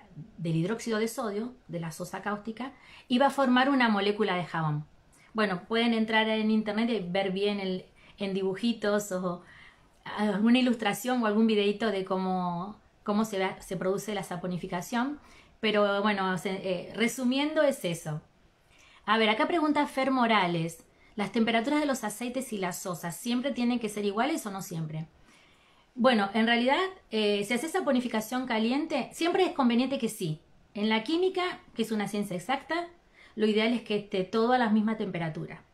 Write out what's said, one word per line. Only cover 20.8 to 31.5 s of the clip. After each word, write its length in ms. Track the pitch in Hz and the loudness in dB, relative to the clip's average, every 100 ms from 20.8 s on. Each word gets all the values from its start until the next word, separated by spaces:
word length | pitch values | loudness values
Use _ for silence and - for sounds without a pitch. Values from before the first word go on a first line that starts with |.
| - _ _ - | -20 _ _ -6
¿las 160 | 196 | -2
temperaturas 480 | 233 226 226 233 294 | 0 2 2 2 0
de 60 | 294 | 0
los 180 | 262 | -2
aceites 480 | 214 - 247 262 254 | -4 -6 -6 -6 -6
y 60 | 208 | -4
las 220 | 180 180 | -4 -4
sosas 360 | 190 170 170 - | -8 -6 -8 -8
siempre 360 | 240 247 269 | -4 -2 -2
tienen 260 | 247 240 247 | 0 0 0
que 100 | 214 | -2
ser 160 | 208 | -2
iguales 400 | 202 202 269 330 208 | -2 0 0 -2 -4
o 40 | |
no 100 | 196 | -10
siempre? 460 | 185 165 156 156 165 _ - - _ _ _ _ _ | -8 -6 -6 -8 -10 _ -20 -20 _ _ _ _ _
Bueno, 360 | 254 254 220 196 | 2 4 4 2
en 120 | 220 226 | 2 2
realidad, 340 | 233 247 302 381 - _ | 4 4 2 0 -4 _
eh, 340 | 220 208 202 | 0 2 0
si 100 | 202 | 0
haces 180 | 240 320 | -2 -2
saponificación 720 | 370 277 254 240 220 214 254 254 | -2 2 0 0 -4 -4 -6 -2
caliente, 640 | 220 220 277 320 285 226 | 0 0 0 0 -4 -4
siempre 320 | - 330 370 | -2 0 4
es 80 | 359 | 2
conveniente 460 | - 240 233 262 269 | 4 4 4 2 0
que 100 | 220 | -4
sí. 320 | - 170 151 _ - _ | -4 -6 -6 _ -20 _
En 140 | 202 214 | -4 0
la 160 | 220 | 0
química, 560 | 220 330 370 370 359 | 0 0 0 0 -4